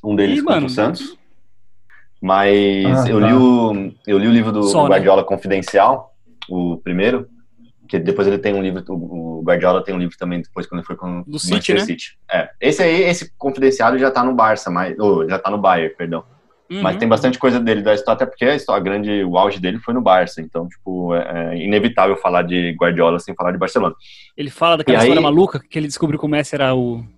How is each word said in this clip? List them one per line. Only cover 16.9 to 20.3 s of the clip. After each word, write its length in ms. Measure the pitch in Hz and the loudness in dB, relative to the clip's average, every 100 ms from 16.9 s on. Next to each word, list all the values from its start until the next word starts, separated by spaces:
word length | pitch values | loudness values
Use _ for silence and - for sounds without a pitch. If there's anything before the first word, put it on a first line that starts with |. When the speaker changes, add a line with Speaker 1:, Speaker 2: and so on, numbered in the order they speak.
| 131 | -2
Speaker 1:
tem 100 | 113 | 0
bastante 300 | - 131 127 | 2 2 0
coisa 200 | 131 120 | 0 0
dele 200 | 117 107 | 0 0
da 120 | 101 | 2
história, 220 | 104 - 110 | 0 0 -2
até 100 | - | -2
porque 180 | - | 0
a 100 | 120 | 0
histó-, 200 | 143 - | 0 -2
a 60 | 101 | -2
grande, 440 | 90 101 104 104 | -2 -4 -2 -2
o 140 | 95 87 | 0 2
auge 200 | 101 98 | 2 0
dele 180 | 90 113 | -6 -6
foi 160 | - | -4
no 80 | 123 | -2
Barça, 400 | 104 92 - | 4 4 2